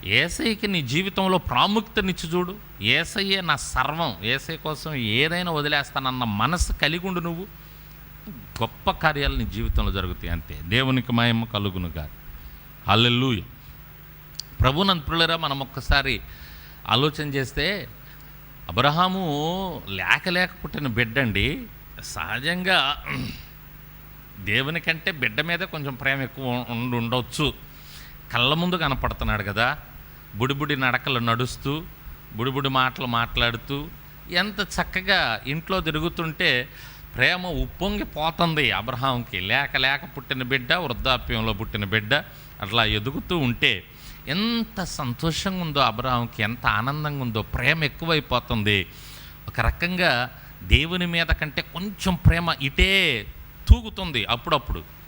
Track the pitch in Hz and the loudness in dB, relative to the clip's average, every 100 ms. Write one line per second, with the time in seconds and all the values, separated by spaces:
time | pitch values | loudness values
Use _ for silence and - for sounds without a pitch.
0 | - 107 160 - - 214 208 185 131 143 | 4 4 4 2 0 0 0 0 0 0
1 | 190 190 190 185 - 123 170 214 208 - | 0 2 4 4 2 2 4 4 2 0
2 | 190 175 170 175 175 202 - - 101 135 | 0 0 -2 0 0 -4 -14 -4 2 4
3 | 165 - 196 196 175 143 - - 135 156 | 2 -2 0 0 2 0 0 0 0 2
4 | 165 90 101 135 - 160 - 156 160 151 | -2 -2 -2 -2 -2 -8 -6 -6 -6 -4
5 | 113 110 151 175 180 156 147 147 139 143 | 0 4 4 2 0 0 2 0 0 -2
6 | 131 127 120 101 117 170 - - 147 165 | -2 0 0 2 2 2 0 0 0 0
7 | 185 180 170 170 190 - - - - - | -2 -4 -4 -6 -10 -14 -20 -20 -20 -20
8 | - - - 147 - - 113 - - 185 | -20 -18 -16 -14 -14 -4 -6 -2 -2 2
9 | 160 147 139 139 - 98 113 113 104 95 | 2 2 0 0 -2 -2 2 2 2 0
10 | 92 85 87 85 - 73 80 113 131 131 | -2 -4 -4 -6 -6 -10 0 2 4 2
11 | 123 120 120 113 113 104 101 92 87 78 | 2 4 4 4 0 -2 -2 -2 -4 -4
12 | 73 - - - - - - - - 104 | -8 -10 -16 -14 -16 -18 -20 -12 2 6
13 | 120 120 131 110 - - - - - - | 6 4 2 0 -4 -16 -20 -20 -20 -20
14 | - - - - - - 127 143 196 180 | -20 -20 -20 -16 -16 2 2 4 2 2
15 | 143 165 165 165 156 139 139 - - 143 | 0 0 2 2 -2 -4 -4 -8 2 4
16 | 135 110 - - - - - - - 113 | 4 -2 -4 -16 -18 -18 -18 -14 2 4
17 | 147 147 147 139 127 - 147 202 139 - | 4 0 -4 -2 -2 -2 -2 -2 -6 -14
18 | - - - - - - - 85 135 151 | -18 -20 -20 -20 -20 -18 -6 2 2 6
19 | 185 185 180 143 156 180 190 147 92 95 | 4 2 0 0 0 -2 -4 -6 -6 -4
20 | 90 127 185 175 180 - - - 143 110 | 4 4 4 2 0 -2 -8 -4 -2 0
21 | 120 117 127 98 110 170 240 - - - | 0 2 2 2 0 -2 -8 -16 -18 -16
22 | - - 82 110 143 175 185 180 135 147 | -12 -8 -4 -4 -2 -2 2 2 2 -2
23 | - 139 - - - - - - - - | -6 -6 -6 -10 -14 -18 -20 -20 -20 -20
24 | - - - - 95 107 135 165 160 160 | -20 -20 -18 -12 0 0 2 -2 -2 -2
25 | 175 160 127 110 156 170 185 156 139 127 | -2 -2 -2 0 -2 -2 -4 -6 -6 -2
26 | 135 135 127 - 131 123 120 117 123 120 | -2 0 -2 -4 -2 -2 -2 -4 -2 0
27 | 117 127 120 - 147 - - - - - | 0 0 -2 0 -2 -2 -14 -18 -18 -18
28 | - - - 120 123 156 175 180 156 135 | -18 -18 -4 2 4 4 2 2 0 0
29 | 120 110 117 107 101 101 120 147 - - | -2 -2 0 0 0 2 2 0 -8 -16
30 | - - - 101 127 139 147 147 131 127 | -18 -20 -14 -2 0 0 0 2 2 2
31 | 147 127 117 117 127 - 143 151 175 - | 0 0 2 2 0 -2 -4 -4 -6 -14
32 | - - - 104 123 135 135 131 131 123 | -16 -16 -14 -4 -2 0 0 4 2 0
33 | 131 117 117 - 120 117 - 139 151 - | -2 0 0 2 0 0 -4 -8 -8 -14
34 | - - - 175 202 202 202 - 180 190 | -18 -18 -4 -2 -2 -2 -4 0 0 0
35 | 185 190 143 110 - 147 - 190 165 156 | 2 2 4 0 -2 -6 -2 -2 0 0
36 | 165 - 165 156 180 127 131 - - - | -2 -2 -4 0 2 2 0 -10 -16 -16
37 | - - 131 180 180 143 123 - 190 208 | -12 2 2 2 -2 -2 -2 0 0 0
38 | 320 - 156 160 170 156 131 95 110 123 | -4 -2 -2 2 2 4 4 2 -2 -2
39 | 135 123 117 95 92 123 139 135 131 143 | 0 0 -2 -4 0 2 2 0 0 0
40 | 175 - - 131 123 135 120 170 165 113 | -4 -12 -6 -4 0 -2 2 0 0 -2
41 | 131 127 - 120 113 101 113 110 101 110 | 0 0 0 -2 0 -2 -4 -4 0 0
42 | 104 139 - - - - 101 113 110 107 | 2 -2 -2 -14 -18 -12 -4 2 2 2
43 | 107 - - 180 131 117 147 101 - - | 0 -6 -2 0 2 4 2 2 -4 -18
44 | - - - 156 220 233 220 - 175 - | -18 -16 -6 -2 0 -2 -4 -4 -6 -4
45 | 135 120 165 156 196 190 170 143 127 110 | -4 -2 -2 0 -2 -2 -2 2 2 2
46 | 127 123 117 - 107 120 123 104 120 147 | 0 0 0 -2 -2 2 2 2 0 -2
47 | 151 143 123 110 104 - 127 160 151 - | -2 -2 -2 -2 -2 0 2 2 0 -2
48 | 165 160 - 123 - 117 104 101 90 - | 0 0 2 -2 0 0 4 2 0 -8
49 | - - - - - - 110 - 175 180 | -16 -16 -16 -16 -10 0 0 2 -2 2
50 | 175 123 127 - - - - 120 156 180 | 4 4 0 -6 -18 -14 4 4 6 0
51 | 175 170 165 160 151 143 156 165 196 190 | 0 2 2 0 0 -4 -6 -6 -8 -2
52 | 196 180 - 165 170 156 139 - 185 196 | 0 6 6 6 4 0 0 4 6 6
53 | 175 120 104 - - - - 233 220 202 | 4 2 -2 -12 -18 -16 8 8 8 -6
54 | 185 131 98 117 143 156 - 87 82 - | -2 0 0 0 2 0 0 -6 -8 -16